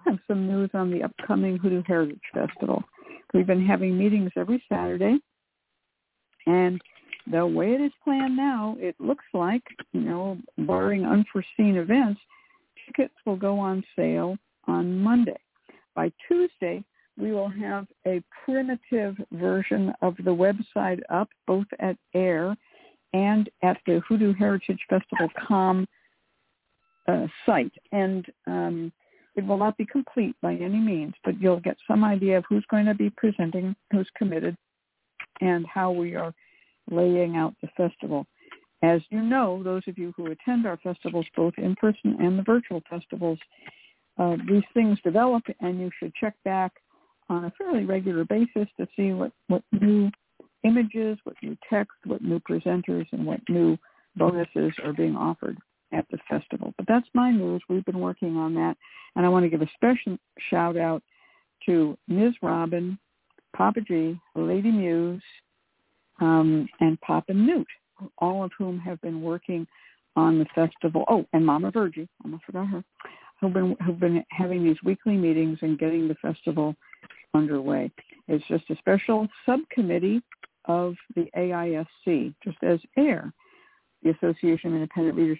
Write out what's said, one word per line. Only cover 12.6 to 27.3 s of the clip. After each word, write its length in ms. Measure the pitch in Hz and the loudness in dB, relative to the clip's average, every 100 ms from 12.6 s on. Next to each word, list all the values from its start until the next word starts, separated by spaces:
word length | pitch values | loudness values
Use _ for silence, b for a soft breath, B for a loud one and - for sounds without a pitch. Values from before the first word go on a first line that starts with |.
| b - - | b -20 -12
tickets 300 | - 262 _ 226 | -2 -2 _ -6
will 100 | 190 | -2
go 220 | 196 202 | -2 0
on 260 | 196 190 - - | -2 -4 -6 -4
sale 420 | 165 165 175 196 _ _ - | -2 0 -2 -6 _ _ -4
on 320 | 175 180 185 | -2 0 0
Monday. 400 | 208 247 233 - _ _ b b b - | 2 4 2 -2 _ _ b b b -4
By 160 | 170 - - | -4 -6 -2
Tuesday, 560 | 349 359 - 175 180 - _ _ - | 0 0 -2 -6 -6 -10 _ _ -8
we 140 | 208 | -4
will 160 | 208 202 | -2 -4
have 380 | 196 202 202 190 _ 185 | -6 -6 -6 -8 _ -4
a 160 | 180 - - | -4 -6 -14
primitive 720 | - 262 262 247 - 233 202 196 - | -4 -2 -2 -6 -4 -2 -2 -6 -10
version 600 | 170 185 185 190 202 190 - | -4 -2 0 0 0 -2 0
of 120 | 185 175 | -2 0
the 180 | 180 175 | 0 2
website 640 | 190 202 226 208 190 180 - | 2 2 -4 -4 -2 -4 -2
up, 200 | 170 214 _ - | -2 -2 _ -2
both 180 | 190 202 - | -2 -2 -4
at 180 | 190 - _ | -4 -4 _
air 420 | 180 185 160 180 214 b b b b - | 0 0 0 -2 -6 b b b b -4
and 360 | 185 202 214 208 - | 0 2 2 0 0
at 140 | 185 180 - | 0 0 0
the 140 | 170 | 0
Hoodoo 320 | - 220 208 | 2 2 2
Heritage 520 | 190 208 196 - - - | 2 2 0 -2 -6 0
Festival 420 | 185 - 180 165 - - | 0 0 -2 -2 -4 0
com, 400 | 202 185 185 185 _ _ _ _ _ _ _ _ _ _ _ - | 2 4 2 0 _ _ _ _ _ _ _ _ _ _ _ -2
uh, 180 | 180 160 | -2 -2